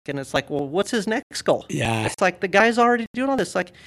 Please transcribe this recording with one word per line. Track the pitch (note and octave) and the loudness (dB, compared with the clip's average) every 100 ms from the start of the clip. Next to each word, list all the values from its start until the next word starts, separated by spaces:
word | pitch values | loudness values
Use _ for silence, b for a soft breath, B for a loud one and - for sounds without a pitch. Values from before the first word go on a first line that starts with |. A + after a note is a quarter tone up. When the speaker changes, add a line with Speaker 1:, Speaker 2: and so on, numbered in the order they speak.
| - | -8
Speaker 1:
and | C#3 | -8
it's | C3+ | -2
like, | C#3 - | -2 -2
"Well, | D3 C#3 | -4 -2
what's | F3 G3 | -2 0
his | A#3 F#3+ | -2 -2
next | A#3 - - | -4 -4 -4
goal?" | - A#2 - | 0 0 -2
Speaker 2:
Yeah. | C#3+ A#2+ A2 A2+ | -4 0 0 -2
Speaker 1:
It's | - | 0
like, | F#3 F3+ | 0 0
the | G3 | 0
guy's | G3 A3+ A#3 | 4 4 4
already | A#3+ A#3+ A3 | 4 2 -2
doing | A#3+ C4+ | -4 -2
all | C4 | 0
this. | G#3+ F#3 | -2 -2
Like, | F3+ B | -4 B